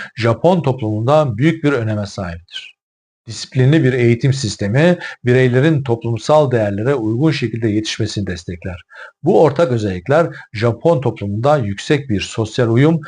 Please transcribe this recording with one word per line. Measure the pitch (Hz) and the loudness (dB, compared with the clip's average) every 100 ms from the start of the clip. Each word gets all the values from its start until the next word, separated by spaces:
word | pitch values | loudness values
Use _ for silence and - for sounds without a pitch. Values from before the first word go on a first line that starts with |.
| - - | -12 -2
Japon | 117 117 165 185 | 0 2 2 2
toplumunda | 135 127 107 107 117 156 147 104 | 0 -2 -4 -2 2 2 2 0
büyük | 156 160 | 0 0
bir | 147 | 0
öneme | 135 110 107 101 | 0 -2 -4 -6
sahiptir. | - 87 85 - - - _ _ _ _ _ - | -8 -10 -10 -14 -18 -18 _ _ _ _ _ -16
Disiplinli | 98 - 135 127 160 | -14 -6 2 4 4
bir | 131 | 4
eğitim | 127 120 120 135 | 2 2 2 2
sistemi | 135 104 - 101 127 170 175 - - 120 | 0 -4 -4 -2 2 4 2 -2 -6 0
bireylerin | 123 131 123 151 151 | 4 4 4 2 2
toplumsal | - 117 117 113 - 151 147 | 0 -2 -2 -4 2 2 4
değerlere | 123 104 101 117 139 | 0 0 -2 -2 -2
uygun | 107 113 160 | -2 0 0
şekilde | 139 120 117 113 | 0 -4 -2 -2
yetişmesini | 104 107 - 107 - 92 | 0 -2 -4 -4 -4 -6
destekler. | 90 - 87 98 87 - - - _ | -8 -10 -10 -10 -12 -16 -20 -20 _
Bu | 151 214 | 0 4
ortak | 156 139 170 | 4 4 0
özellikler | 120 104 90 87 147 165 - - | 0 -2 -4 0 0 0 -4 -14
Japon | 104 117 117 165 165 | -4 -2 0 0 0
toplumunda | 127 107 101 104 135 151 | 0 -4 -6 -2 0 0
yüksek | 104 98 - 151 139 | 0 -6 -2 -2 0
bir | 101 | -4
sosyal | - - 107 - 117 | -4 -6 -4 -2 2
uyum | 117 147 165 | 4 4 2